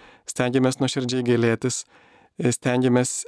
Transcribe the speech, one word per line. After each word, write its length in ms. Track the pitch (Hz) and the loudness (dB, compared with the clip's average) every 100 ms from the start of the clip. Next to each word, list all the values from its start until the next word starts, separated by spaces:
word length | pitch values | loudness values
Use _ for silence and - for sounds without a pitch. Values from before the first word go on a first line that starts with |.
| - - - | -20 -20 -10
Stengiamės 500 | - 123 131 127 131 | -4 0 2 2 2
nuoširdžiai 440 | 131 - 123 127 123 | -2 -2 -4 -2 0
gailėtis, 580 | 120 117 113 127 - - _ _ _ _ - | 2 2 0 -2 -6 -10 _ _ _ _ -4
e, 140 | 120 | -2
stengiamės 720 | 120 131 123 127 123 123 - | -2 -2 0 2 2 0 -4